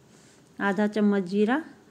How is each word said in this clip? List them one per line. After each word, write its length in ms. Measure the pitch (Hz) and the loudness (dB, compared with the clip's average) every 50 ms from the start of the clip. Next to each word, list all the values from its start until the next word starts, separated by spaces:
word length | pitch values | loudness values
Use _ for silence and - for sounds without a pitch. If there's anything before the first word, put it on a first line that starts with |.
| - - - - - - - - - - - - | -20 -20 -20 -20 -20 -20 -20 -20 -20 -18 -8 -4
आधा 280 | 202 202 190 202 208 208 | -2 -2 0 0 0 0
चम्मच 360 | 208 220 208 202 202 202 185 | 0 0 2 2 2 0 -2
जीरा 380 | 175 196 208 214 214 254 311 330 - - - - - | -2 0 0 2 2 0 -2 -4 -8 -16 -20 -20 -20